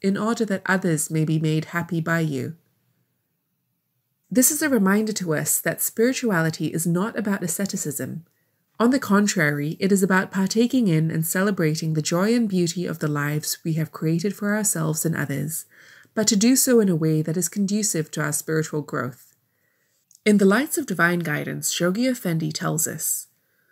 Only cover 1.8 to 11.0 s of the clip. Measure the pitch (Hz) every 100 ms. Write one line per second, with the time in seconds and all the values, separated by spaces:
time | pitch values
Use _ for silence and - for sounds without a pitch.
1.8 | 170 170 165 165 160 135 120 160 _ _
2.8 | _ _ _ _ _ _ _ _ _ _
3.8 | _ _ _ _ - 208 254 202 311 254
4.8 | 190 202 214 214 180 147 147 - 170 160
5.8 | - - 240 262 233 175 160 160 156 165
6.8 | 170 170 214 - 202 196 175 - 196 196
7.8 | 156 135 127 151 - _ _ _ _ -
8.8 | 226 269 - 202 208 190 151 147 147 165
9.8 | 190 196 185 190 196 190 190 220 240 262
10.8 | 214 156